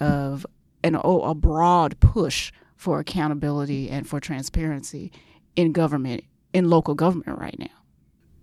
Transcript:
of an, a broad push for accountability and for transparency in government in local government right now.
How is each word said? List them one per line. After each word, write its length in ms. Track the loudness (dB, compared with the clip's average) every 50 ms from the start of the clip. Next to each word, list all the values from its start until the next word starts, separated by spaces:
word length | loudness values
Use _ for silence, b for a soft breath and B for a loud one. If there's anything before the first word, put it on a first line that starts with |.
of 420 | 0 0 0 0 -2 -4 -6 -8 -10 -14 _ _ _ _ _ _
an, 140 | -2 0 0
a 380 | 0 2 2 2 2 0 0 0
broad 640 | 0 0 2 2 4 4 4 4 4 2 0 4 6
push 500 | 6 6 6 2 0 0 -2 -6 -8 -10 b b b b b
for 220 | _ -4 -4 -2 -2
accountability 920 | -4 -4 -4 -2 0 0 -2 -2 -2 -2 -2 -2 -4 -4 -4 -6 -6 -6
and 180 | -8 -8 -8 -6
for 120 | -8 -8
transparency 920 | -6 -8 -8 -8 -8 -4 -4 -2 -2 -2 -4 -6 -8 -12 -12 -14 -14 -14 b b b b b b b _ _
in 160 | 0 0 2
government 540 | 2 2 2 2 0 -2 -2 -4 -6 -8 -10 _ _ _ _ _
in 180 | 0 2 4 6
local 240 | 4 4 4 2 0
government 440 | 2 2 2 2 0 -4 -8 -10 -10
right 200 | -10 -12 -12 -12
now. 80 | -14 -14 -16 _ _ _ _ _ _ _ _ _ _ _ _ _